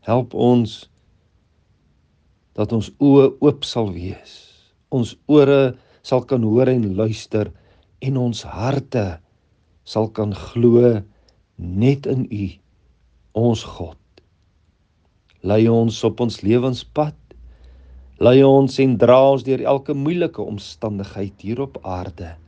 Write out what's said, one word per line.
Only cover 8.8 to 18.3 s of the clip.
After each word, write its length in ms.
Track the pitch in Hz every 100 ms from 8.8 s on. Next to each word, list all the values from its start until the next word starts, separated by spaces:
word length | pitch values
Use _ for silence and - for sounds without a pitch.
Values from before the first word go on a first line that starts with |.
| 135 123 98 82 _ _ _ _ _ _ -
sal 200 | 110 110
kan 240 | 110 107
glo 600 | 98 - 120 120 120 120 110 98 _ _ _ _ -
net 480 | 87 92 120 139 -
in 180 | 131 -
U, 200 | 104 95 - _ _ _ _ _ _ _ 107
ons 280 | 120 110
God. 360 | - - 85 80 _ _ _ _ _ _ _ _ _ _ _ _ _ _
Lei 240 | 95 107 113
ons 300 | 117 117 110
op 200 | 113 110
ons 160 | 120 107
lewenspad, 760 | 98 120 127 123 - - 151 151 _ - - _ - - - - - _
lei 160 | 113